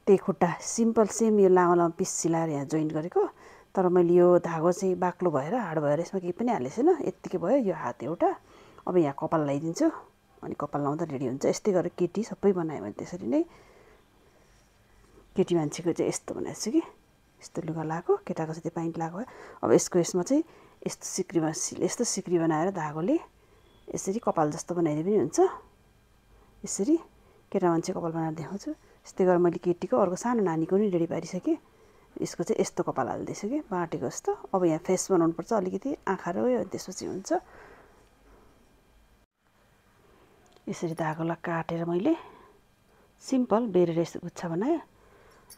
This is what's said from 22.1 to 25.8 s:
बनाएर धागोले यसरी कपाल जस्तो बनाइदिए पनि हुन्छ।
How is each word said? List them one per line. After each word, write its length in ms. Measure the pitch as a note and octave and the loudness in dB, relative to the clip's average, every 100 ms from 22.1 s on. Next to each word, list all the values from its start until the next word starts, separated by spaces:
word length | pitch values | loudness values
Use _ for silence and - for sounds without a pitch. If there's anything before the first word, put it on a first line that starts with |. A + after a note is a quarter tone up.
| - F3 F3 | -4 0 0
बनाएर 320 | E3 D#3 F3+ | 2 2 0
धागोले 480 | F#3+ D#3 D3+ F3+ E4 - _ _ _ _ _ - | -2 -6 -2 0 0 -4 _ _ _ _ _ -12
यसरी 260 | - - G#3 | -8 -4 -2
कपाल 260 | - F3+ D3+ D#3+ | 0 0 0 -2
जस्तो 160 | - | -4
बनाइदिए 300 | F3 E3 D3+ | 0 0 0
पनि 120 | F3 G#3 C#3+ | 0 2 2
हुन्छ। 120 | - F#4 - - _ | 4 2 0 -16 _